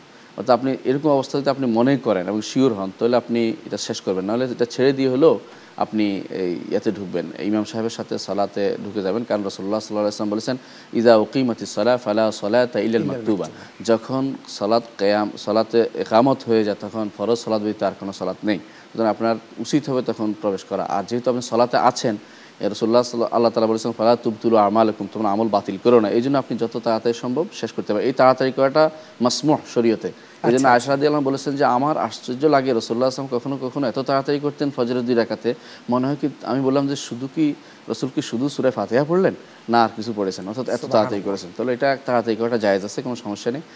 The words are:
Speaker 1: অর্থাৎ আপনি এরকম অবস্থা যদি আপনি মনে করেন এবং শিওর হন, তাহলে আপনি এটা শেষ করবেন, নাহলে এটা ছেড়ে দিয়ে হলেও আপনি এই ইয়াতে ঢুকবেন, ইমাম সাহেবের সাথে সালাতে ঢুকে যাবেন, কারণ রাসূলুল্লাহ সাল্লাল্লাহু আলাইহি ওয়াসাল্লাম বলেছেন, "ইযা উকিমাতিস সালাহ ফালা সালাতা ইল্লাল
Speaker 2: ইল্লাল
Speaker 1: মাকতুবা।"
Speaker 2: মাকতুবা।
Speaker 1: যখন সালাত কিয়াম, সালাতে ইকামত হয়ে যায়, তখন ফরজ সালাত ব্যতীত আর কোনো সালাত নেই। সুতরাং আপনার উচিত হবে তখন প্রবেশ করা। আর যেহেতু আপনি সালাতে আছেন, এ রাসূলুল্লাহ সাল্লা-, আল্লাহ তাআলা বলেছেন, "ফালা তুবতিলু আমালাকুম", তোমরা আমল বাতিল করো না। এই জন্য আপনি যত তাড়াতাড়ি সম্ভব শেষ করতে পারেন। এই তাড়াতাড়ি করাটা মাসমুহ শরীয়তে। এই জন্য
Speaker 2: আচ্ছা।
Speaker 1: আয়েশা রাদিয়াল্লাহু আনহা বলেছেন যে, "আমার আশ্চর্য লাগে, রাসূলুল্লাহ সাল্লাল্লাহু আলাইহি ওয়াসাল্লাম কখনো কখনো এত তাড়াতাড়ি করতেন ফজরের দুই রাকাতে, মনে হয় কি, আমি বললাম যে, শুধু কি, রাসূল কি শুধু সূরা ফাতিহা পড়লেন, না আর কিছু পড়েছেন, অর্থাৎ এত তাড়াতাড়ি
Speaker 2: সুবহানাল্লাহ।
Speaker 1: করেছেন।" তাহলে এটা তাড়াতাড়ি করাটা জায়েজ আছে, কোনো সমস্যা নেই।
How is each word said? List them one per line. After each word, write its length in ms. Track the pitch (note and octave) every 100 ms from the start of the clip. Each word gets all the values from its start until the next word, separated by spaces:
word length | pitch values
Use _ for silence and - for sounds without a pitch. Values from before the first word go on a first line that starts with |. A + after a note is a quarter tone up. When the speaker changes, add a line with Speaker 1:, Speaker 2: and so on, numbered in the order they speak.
| - - - -
Speaker 1:
অর্থাৎ 220 | G#2 A#2+
আপনি 180 | C3 B2 A2
এরকম 240 | C#3 D#3
অবস্থা 300 | C#3 C3 C#3+
যদি 100 | C#3
আপনি 160 | C3+ C3
মনে 320 | A2+ B2+ C#3
করেন 300 | A#2 F#2+ F2+
এবং 140 | G#2+
শিওর 320 | G#2+ C3 C3
হন, 180 | G2+ F#2+ -
তাহলে 180 | A#2+ B2
আপনি 320 | A#2 A#2 A2+
এটা 280 | G#2+ - G#2
শেষ 240 | - A#2
করবেন, 240 | - F#2 F#2+
নাহলে 200 | A#2 B2+
এটা 200 | A#2+ A#2
ছেড়ে 280 | - C3
দিয়ে 160 | C3+ C3+
হলেও 300 | B2+ D#3+ G#2 - - - -
আপনি 440 | - A2 G#2 G2 -
এই 300 | - F#2 E2+ -
ইয়াতে 220 | F#2+ A2+
ঢুকবেন, 340 | G2 F#2 F2 E2 B1+
ইমাম 240 | F2+ G#2+
সাহেবের 260 | G#2 A2+ A2+
সাথে 280 | - A2 A2
সালাতে 600 | - G2 G2 - G2 F2 G2+
ঢুকে 160 | G#2+
যাবেন, 220 | F#2 G#2+
কারণ 200 | A#2 G#2
রাসূলুল্লাহ 360 | G2 - F#2+ G#2+
সাল্লাল্লাহু 440 | A2 G#2+ G#2 G#2
আলাইহি 120 | G#2+ G#2
ওয়াসাল্লাম 220 | A#2+ C3 - - -
বলেছেন, 80 | A#2+
"ইযা 160 | A2+ A2+
উকিমাতিস 560 | G#2+ C3+ B2+ A2 G2
সালাহ 240 | - A2 B2
ফালা 340 | G#2+ G#2+ A2
সালাতা 480 | G#2 G2+ A#2 B2 A2+
ইল্লাল 220 | A2 A2+
Speaker 2:
ইল্লাল 160 | - A#2+
Speaker 1:
মাকতুবা।" 280 | A2 G2+ D#2+
Speaker 2:
মাকতুবা। 520 | - - - F#2 A2
Speaker 1:
যখন 360 | - C3 C3+ B2 -
সালাত 360 | - G2+ A#2 A#2 -
কিয়াম, 320 | G2 G#2 G#2 -
সালাতে 520 | - G#2+ A2 A#2 G#2+ -
ইকামত 420 | - A2+ C3+ C3+ A#2
হয়ে 160 | A2+
যায়, 140 | G#2 G2+
তখন 300 | G#2 A2 G#2 -
ফরজ 200 | G#2 A#2
সালাত 240 | - A2
ব্যতীত 220 | G#2 G#2
আর 80 | G2 F#2+
কোনো 140 | F#2+
সালাত 240 | F#2+ F#2+ F#2
নেই। 140 | G#2 F#2
সুতরাং 520 | - - - - A2+
আপনার 260 | G#2 A2+ A2 - -
উচিত 320 | A#2 D3+ C#3+
হবে 120 | B2+
তখন 320 | A#2+ A2+ G#2+ G#2
প্রবেশ 220 | G#2 F#2+
করা। 200 | - G2
আর 200 | F2+ G2
যেহেতু 260 | F#2+ A#2+ A#2+
আপনি 120 | B2
সালাতে 360 | A#2+ A2+ A#2+ A#2
আছেন, 400 | A2 - C3 G#2 - - - -
এ 100 | G#2
রাসূলুল্লাহ 340 | G#2 A2+ A#2+
সাল্লা-, 320 | A#2+ A#2 A2 A#2
আল্লাহ 160 | A#2
তাআলা 160 | A#2 A2
বলেছেন, 240 | A2+ A#2+
"ফালা 240 | A2+ A2 A#2+
তুবতিলু 400 | B2 G#2+ A#2 A2
আমালাকুম", 520 | G2+ A2 A2 G#2+ G2
তোমরা 180 | G#2+ G#2+
আমল 160 | G2+ A2+
বাতিল 300 | G2+ G2 G2
করো 160 | - A#2+
না। 100 | G#2+
এই 120 | A2
জন্য 160 | B2+ C#3+
আপনি 200 | - A2+
যত 220 | A2+ B2
তাড়াতাড়ি 300 | A#2 A2 A#2+
সম্ভব 320 | A#2 B2+ B2+ F#3
শেষ 180 | - A2+
করতে 220 | - G2
পারেন। 140 | G#2+ A2+
এই 60 |
তাড়াতাড়ি 380 | C3 C3 C3 C3
করাটা 380 | B2 C3+ D3 D#3 - - -
মাসমুহ 360 | B2 - D3 D3 -
শরীয়তে। 340 | - A#2 G#2+ -
এই 400 | - - - A#2
জন্য 80 | B2+
Speaker 2:
আচ্ছা। 160 | C3+
Speaker 1:
আয়েশা 200 | A#2+ B2+
রাদিয়াল্লাহু 300 | C#3 D3 D3
আনহা 100 | C3+
বলেছেন 240 | C3+ D3 C#3
যে, 100 | C3+
"আমার 320 | B2 C#3+ D#3
আশ্চর্য 480 | A#2 - - B2+ D3+
লাগে, 280 | C#3 C3
রাসূলুল্লাহ 60 | A#2
সাল্লাল্লাহু 260 | - A#2 C3
আলাইহি 280 | C3 C3+
ওয়াসাল্লাম 260 | B2 C3+ C3+
কখনো 100 | B2+
কখনো 180 | D3 C3
এত 120 | A#2+
তাড়াতাড়ি 400 | B2+ C#3 C#3 C#3+
করতেন 320 | D3 C#3 C#3+
ফজরের 340 | C3+ A#2+ B2+ A#2+
দুই 100 | A#2
রাকাতে, 380 | G#2+ G#2+ A2+ B2 - - -
মনে 180 | B2 C3
হয় 80 | C#3+
কি, 80 | D3 -
আমি 180 | F#2+ B2+
বললাম 260 | C3 C#3 C#3
যে, 80 | C#3
শুধু 320 | - A#2 C3+ -
কি, 180 | D3+ C#3+ - - -
রাসূল 220 | - G#2 -
কি 60 |
শুধু 280 | - A#2 C#3
সূরা 220 | - B2+
ফাতিহা 320 | A#2 G#2 A2+
পড়লেন, 300 | D3 F3+ F3 F#2 - - -
না 140 | A#2
আর 60 | A2 A2+
কিছু 180 | G#2+ G#2
পড়েছেন, 320 | G2 F#2 F#2
অর্থাৎ 220 | A2+ A#2
এত 0 |
তাড়াতাড়ি 220 | A#2 C#3
Speaker 2:
সুবহানাল্লাহ। 380 | A#2+ G#2+ G2+ F#2+
Speaker 1:
করেছেন।" 200 | G2 F2 F#2
তাহলে 160 | B2
এটা 240 | A#2+ C#3 C3+ -
তাড়াতাড়ি 300 | A#2+ A2+ G#2+
করাটা 220 | A#2 A#2+
জায়েজ 280 | G#2 G2 G2+
আছে, 160 | -
কোনো 140 | B2+ A#2+
সমস্যা 360 | G#2+ G2+ A#2+
নেই। 100 | C3 F3